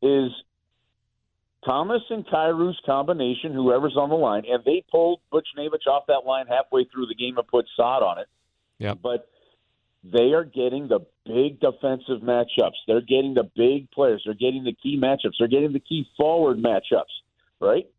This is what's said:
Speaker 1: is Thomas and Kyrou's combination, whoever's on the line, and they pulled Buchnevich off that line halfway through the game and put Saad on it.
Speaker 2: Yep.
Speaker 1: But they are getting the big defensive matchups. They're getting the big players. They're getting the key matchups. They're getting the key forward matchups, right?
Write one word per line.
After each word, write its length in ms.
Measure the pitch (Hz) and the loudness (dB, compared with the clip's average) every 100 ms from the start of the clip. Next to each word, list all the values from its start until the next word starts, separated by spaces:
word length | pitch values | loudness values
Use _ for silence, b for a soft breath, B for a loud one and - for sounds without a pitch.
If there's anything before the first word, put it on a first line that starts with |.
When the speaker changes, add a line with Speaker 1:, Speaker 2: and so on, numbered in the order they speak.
Speaker 1:
is 280 | 135 139 127 117 - _ _ _ _ _ _ _ _ _ _ _ | 2 2 0 -6 -18 _ _ _ _ _ _ _ _ _ _ _
Thomas 380 | - 131 180 233 226 | -4 -2 -2 -4 -4
and 160 | 226 - | -10 -4
Kyrou's 540 | 156 160 165 175 175 | -2 0 0 -2 -2
combination, 680 | - 139 143 170 123 123 160 | -2 -2 -2 -2 -2 -4 -6
whoever's 440 | 135 127 123 147 131 | 0 2 4 2 0
on 120 | 143 | 0
the 80 | 160 | 2
line, 280 | 131 104 113 | 0 0 -2
and 160 | 123 | -2
they 180 | 127 175 - | 0 0 2
pulled 300 | 165 170 175 _ | 2 2 0 _
Buchnevich 540 | 156 - 143 151 156 139 | -2 -2 -8 -6 -4 0
off 180 | 143 - | 0 2
that 180 | 139 127 | 0 0
line 200 | 131 123 | -4 0
halfway 360 | 123 135 131 | -2 0 0
through 220 | 123 131 120 | 0 -4 -8
the 80 | |
game 240 | 113 123 123 | -6 -6 -4
and 80 | 117 | 0
put 200 | 123 - - | 0 0 0
Saad 260 | 120 131 | 0 2
on 160 | 98 85 | 0 -2
it. 80 | - _ _ _ _ - | -10 _ _ _ _ -10
Speaker 2:
Yep. 200 | 104 98 | -8 -6
Speaker 1:
But 280 | 117 120 - _ _ _ _ _ _ _ | -6 -6 -8 _ _ _ _ _ _ _
they 300 | 92 117 123 | -2 2 4
are 100 | 156 | 2
getting 460 | 156 123 123 131 139 | -2 -4 -4 -4 -2
the 120 | 131 - _ | -2 -2 _
big 360 | - 117 143 139 | -4 0 0 0
defensive 640 | 143 127 139 131 131 120 | -2 0 -4 -4 -6 -4
matchups. 500 | 117 120 120 - 95 - - | 0 0 0 0 0 -2 0
They're 120 | 113 | 0
getting 340 | 120 131 139 | 2 0 2
the 140 | 127 101 | 0 0
big 360 | - 120 139 135 | 2 2 2 -4
players. 300 | - 135 104 | 0 0 0
They're 100 | 107 | -4
getting 300 | 104 123 131 | -4 -2 -2
the 100 | 127 110 | -6 -6
key 160 | 135 143 | -6 -2
matchups. 360 | 131 139 107 - | 0 0 -2 -2
They're 80 | 117 | 2
getting 260 | 135 151 | 2 0
the 80 | 139 | -4
key 280 | - 160 135 - | -6 -6 -4 -2
forward 420 | 151 170 151 113 | 0 2 2 2
matchups, 540 | 117 98 - 107 - - _ _ _ _ | 0 0 0 -2 -2 -12 _ _ _ _
right? 280 | 98 123 - | 0 0 -2